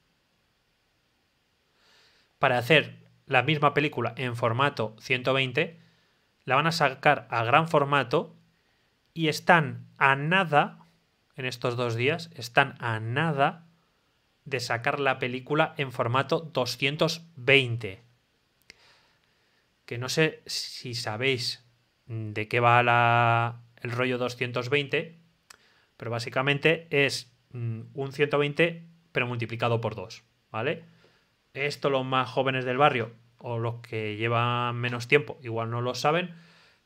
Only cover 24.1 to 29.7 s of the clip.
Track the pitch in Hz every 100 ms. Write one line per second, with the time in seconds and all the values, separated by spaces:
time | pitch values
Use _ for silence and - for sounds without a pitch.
24.1 | 123 123 120 123 120 120 143 139 147 165
25.1 | - _ _ _ - _ _ _ _ 113
26.1 | 117 120 131 135 139 156 165 - 143 139
27.1 | - - _ _ 120 117 113 113 147 139
28.1 | 139 143 143 147 143 170 165 - _ _
29.1 | - 123 120 113 113 120